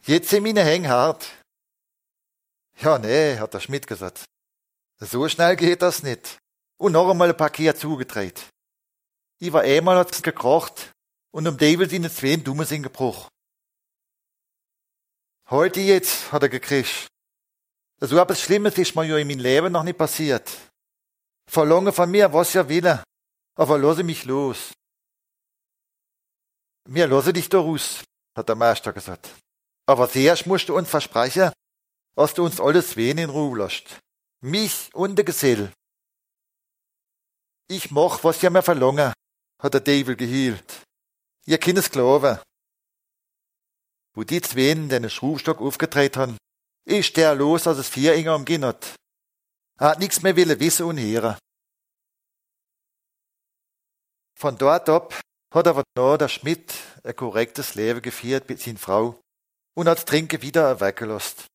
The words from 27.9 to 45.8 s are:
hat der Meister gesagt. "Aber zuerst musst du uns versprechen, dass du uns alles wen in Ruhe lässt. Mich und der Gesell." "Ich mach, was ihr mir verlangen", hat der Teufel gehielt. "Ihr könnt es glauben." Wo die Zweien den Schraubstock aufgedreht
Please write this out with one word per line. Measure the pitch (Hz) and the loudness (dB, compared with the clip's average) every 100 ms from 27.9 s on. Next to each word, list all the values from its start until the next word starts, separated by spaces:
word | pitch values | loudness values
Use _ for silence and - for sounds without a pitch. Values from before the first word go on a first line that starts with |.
| - - _ _ - | -10 -14 _ _ -10
hat | - | -4
der | 110 | 2
Meister | 117 110 - | 2 2 -4
gesagt. | 101 95 90 - - _ _ _ _ - | -10 -14 -16 -18 -20 _ _ _ _ 0
"Aber | 131 123 | 2 2
zuerst | 131 139 170 175 | 4 2 2 0
musst | 190 - | -4 0
du | 165 | -4
uns | 170 | -2
versprechen, | 151 - 113 127 170 185 - _ _ _ _ _ - | -4 -4 -2 -2 0 0 -2 _ _ _ _ _ 0
dass | 147 | 0
du | - 175 | 2 -2
uns | - | 0
alles | 117 165 - 107 | 2 2 0 -2
wen | 117 151 | -2 -2
in | 165 | -4
Ruhe | 143 147 120 | -4 -4 -4
lässt. | 98 - - - _ _ _ _ | -6 -8 -14 -20 _ _ _ _
Mich | 127 185 214 - - | -6 -4 -4 -6 -12
und | - 190 196 | -4 -2 0
der | 202 | -2
Gesell." | - 139 113 101 _ _ _ _ _ _ _ _ _ _ _ _ _ _ _ _ _ _ _ _ | 0 2 2 -2 _ _ _ _ _ _ _ _ _ _ _ _ _ _ _ _ _ _ _ _
"Ich | 185 - | -10 -4
mach, | 143 170 - | 0 0 2
was | 165 160 | 0 2
ihr | 185 | 2
mir | 180 | 4
verlangen", | 180 156 131 139 139 - _ _ _ _ | 2 2 2 2 -2 -2 _ _ _ _
hat | 143 | -2
der | 135 | 0
Teufel | 139 143 127 117 | 2 0 0 -4
gehielt. | 120 131 131 104 - - _ _ _ _ _ _ - | -4 -2 -2 -4 -12 -20 _ _ _ _ _ _ -4
"Ihr | 156 | -2
könnt | - 185 | 2 0
es | - | 0
glauben." | 135 123 139 135 107 - _ _ _ _ _ _ _ _ _ _ _ _ _ _ _ _ - | 0 4 4 2 -2 -8 _ _ _ _ _ _ _ _ _ _ _ _ _ _ _ _ -12
Wo | |
die | 110 170 | -6 -4
Zweien | - 117 131 160 151 | -4 2 2 2 -2
den | 131 117 | -4 -4
Schraubstock | - 151 151 - 156 | -6 -6 -4 -4 -4
aufgedreht | 139 - | -4 -4